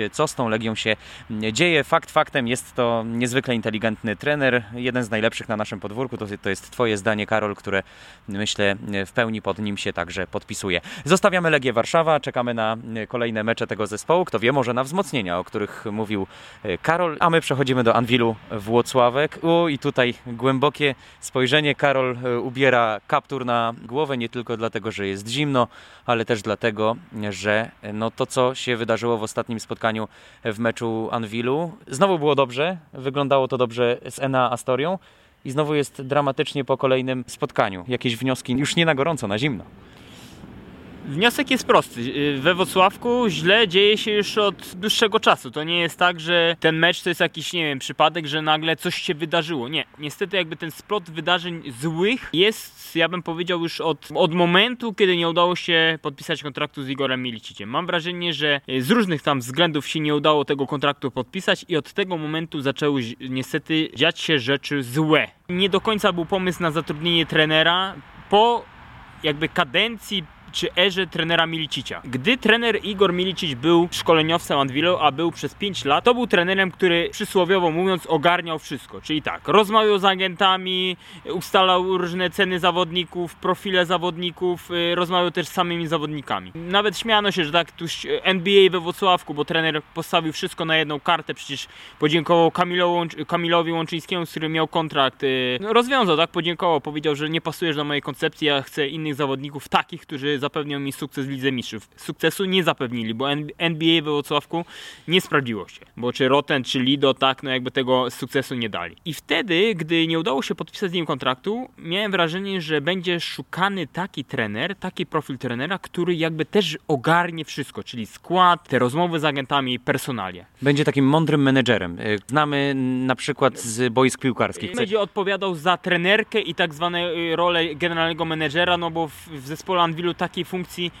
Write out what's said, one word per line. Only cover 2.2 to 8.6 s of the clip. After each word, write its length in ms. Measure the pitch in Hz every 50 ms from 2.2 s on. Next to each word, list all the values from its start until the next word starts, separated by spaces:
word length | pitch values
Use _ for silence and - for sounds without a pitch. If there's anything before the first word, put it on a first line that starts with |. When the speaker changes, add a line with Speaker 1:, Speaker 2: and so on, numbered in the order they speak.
| 151 - - 143 120
Speaker 1:
jest 280 | 117 127 - - - -
to 280 | 131 120 117 117 113 113
niezwykle 480 | 117 117 117 127 120 120 135 120 131 120
inteligentny 600 | 113 - 113 107 107 117 110 107 - - 113 101
trener, 480 | - - 147 147 147 139 127 123 123 110 101 120
jeden 300 | 120 123 127 120 127 120
z 60 | 101
najlepszych 400 | 113 107 107 113 - - - -
na 80 | 110
naszym 220 | 107 107 - 113 92
podwórku. 380 | - 98 104 120 135 120 120
To, 80 | - 110 101 101 -
to 80 | - 101
jest 220 | 95 - - -
twoje 260 | - - 123 113 107
zdanie, 300 | 98 95 113 107 104 104
Karol, 280 | - 110 107 107 104 98
które, 280 | - - 101 98 98 - - - - - - - - _
myślę, 480 | - 98 101 107 - - -